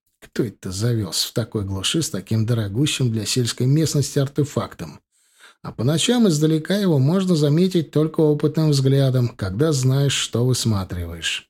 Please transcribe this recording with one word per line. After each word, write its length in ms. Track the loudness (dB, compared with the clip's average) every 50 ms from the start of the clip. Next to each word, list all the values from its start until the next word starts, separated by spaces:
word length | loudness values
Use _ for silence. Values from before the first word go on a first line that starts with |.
| _ _ _ _
Кто 240 | -20 -8 -4 -4 -4
это 280 | -4 -4 _ -10 -8
завёз 520 | -4 -2 0 0 0 0 -2 -4 -4 -4 -4
в 100 | -4 -4
такой 300 | -4 -4 -4 -4 -4 -4
глуши 380 | -4 -6 -4 -4 -2 -2 -2
с 80 | -2 -4
таким 360 | -6 -6 -4 -2 0 0 0
дорогущим 680 | 0 0 -2 -2 -2 -2 -2 -2 0 0 0 0 0
для 140 | 0 -2 -4
сельской 400 | -2 -2 -2 -2 -2 -2 0 0
местности 540 | 2 2 2 2 2 0 0 0 0 0 -2
артефактом? 800 | -2 -2 0 -2 -2 -2 -2 -6 -6 -6 -8 -14 -14 -14 -16 -18 _ _ _ _ _ _ _ _ -20 -20 _ _ -16
А 80 | -12
по 120 | -6 -2 0
ночам 440 | 0 0 2 2 2 2 4 4
издалека 480 | 4 4 4 2 2 2 0 0 -2 -2
его 220 | 0 2 2 2
можно 380 | 4 4 4 2 2 2 2 2
заметить 560 | 2 2 2 4 2 2 2 0 0 -2 0
только 300 | 0 0 0 0 2 2
опытным 500 | 2 2 2 2 0 0 0 2 2 2
взглядом, 580 | 2 2 2 2 4 4 2 2 2 0 0 -2
когда 420 | -4 -6 -6 -4 -2 0 0 0
знаешь, 420 | 2 2 2 2 2 2 2 0 0
что 300 | -2 -4 -4 -2 0 0
высматриваешь. 1040 | 0 0 0 0 0 -2 -2 -4 -6 -8 -8 -8 -8 -8 -8 -6 -6 -6 -8 -10